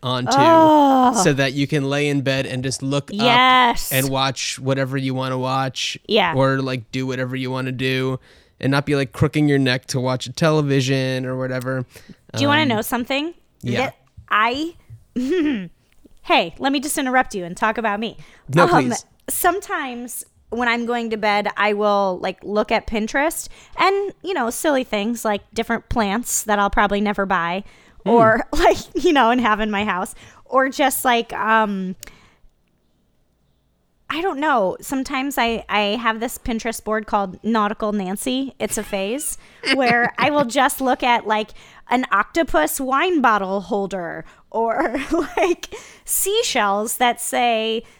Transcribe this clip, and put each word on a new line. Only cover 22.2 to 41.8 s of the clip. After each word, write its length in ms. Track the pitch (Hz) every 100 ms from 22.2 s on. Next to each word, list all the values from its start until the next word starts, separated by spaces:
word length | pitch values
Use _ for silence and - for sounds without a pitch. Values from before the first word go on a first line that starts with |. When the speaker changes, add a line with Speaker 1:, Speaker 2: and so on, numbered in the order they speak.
Speaker 2:
like, 220 | 196 190
look 280 | - 208 214
at 120 | 220 -
Pinterest 600 | 226 220 277 302 - - - - -
and, 340 | 349 392 403 -
you 120 | 339
know, 160 | 359 233
silly 340 | - 330 269
things 400 | 175 214 208 233
like 180 | - 202 -
different 340 | - 202 226 -
plants 540 | 240 202 208 240 -
that 160 | - 202
I'll 100 | 202
probably 300 | - 208 202
never 260 | 208 202 196
buy 380 | 185 170 185 - - - -
Speaker 1:
Hmm. 60 | 190
Speaker 2:
or 380 | 233 220 240 -
<laughs> 20 |
like, 260 | 294 349 381 -
you 200 | 349 320
know, 160 | 285 233
and 80 | 247
have 200 | 240 208
in 100 | 220
my 140 | 202 214
house 280 | 180 202 - - - -
or 220 | 254 262
just 360 | 254 277 - 269
like, 260 | 233 226
um, 640 | - 214 220 214 196 185 190 - - _ _ - _ _ _ _ _ _ _ _ _ _ _ _ _ _ _ -
I 100 | 302
don't 180 | 370 277
know. 360 | 302 254 185 -
Sometimes 560 | - 269 262 277 277 269
I, 260 | 233 226 -
I 100 | 208 202 214
have 180 | 233 220
this 200 | 233 -
Pinterest 440 | - 226 240 -
board 220 | - 220 214
called 340 | 208 196 -
Nautical 480 | 208 226 208 214 214
Nancy. 640 | 208 185 202 - 254 269 -
It's 200 | 214 -
a 60 |
phase 540 | - 196 196 269 - - - - - 269
where 360 | 240 240 240 -
I 140 | 262
will 140 | 294 247
just 360 | 269 269 -
look 220 | 262 277
at, 240 | 254 226 208
like, 240 | 214 220 - - -